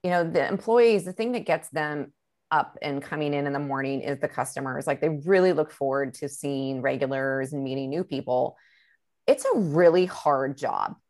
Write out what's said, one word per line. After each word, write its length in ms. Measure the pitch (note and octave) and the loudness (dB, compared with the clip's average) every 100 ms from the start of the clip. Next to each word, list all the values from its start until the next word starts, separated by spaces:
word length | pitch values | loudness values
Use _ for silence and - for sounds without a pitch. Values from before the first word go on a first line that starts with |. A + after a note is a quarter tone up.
you 60 | F3+ | 2
know, 120 | F3 | 2
the 240 | E3 E3 C3+ | 2 2 2
employees, 580 | F#3+ - A#3 A#3 G#3 | 0 2 6 6 4
the 80 | F3+ | 0
thing 200 | F#3 A3+ | -6 -4
that 140 | A#3+ F#3+ | -4 -2
gets 220 | D#3+ - | -2 -2
them 420 | D#3+ D3+ D3 B2+ _ _ _ _ | -4 -2 -4 -8 _ _ _ _
up 260 | D#3 - - | 0 0 -6
and 220 | D3 C#3 | -6 -6
coming 320 | C#3 D#3 D3 | -6 -4 -2
in 140 | D3 C#3+ | -2 -2
in 40 | |
the 60 | C#3+ | -2
morning 440 | C#3+ C3+ C3+ C3+ | -4 -4 -4 -4
is 180 | - C3+ | -4 -4
the 80 | D3 | -4
customers. 580 | - C3+ - C3+ C3+ C#3 | -4 -6 -6 -6 -4 -4
Like, 140 | C#3 | -2
they 200 | D#3 D3+ | -2 -2
really 280 | D#3 F#3+ F#3 | 2 4 4
look 200 | D#3 D3+ | 2 -2
forward 420 | - C#3 C3+ C#3 | -2 -2 0 -2
to 140 | - C#3+ | -6 -10
seeing 520 | - C#3+ C#3 C3+ C3+ | -8 -6 -4 -4 -2
regulars 760 | C3+ C3+ C3+ C3+ C3+ C3+ C3+ | -2 -2 -2 -2 -2 -2 -2
and 100 | D3 | -4
meeting 260 | C3+ C3+ C3+ | -4 -4 -4
new 140 | D#3 | -4
people. 520 | F3 C3+ B2+ B2+ B2+ - _ _ _ _ _ _ - | -4 -6 0 0 0 -4 _ _ _ _ _ _ 2
It's 180 | C#4+ C4+ | 2 2
a 120 | - | 0
really 480 | F3 D3+ F3 F3 F#3 | 2 6 8 6 2
hard 500 | - D3+ C3+ C3+ C3+ | 0 0 2 0 -4
job. 380 | - G1+ G1+ F3 | -4 -2 -4 -6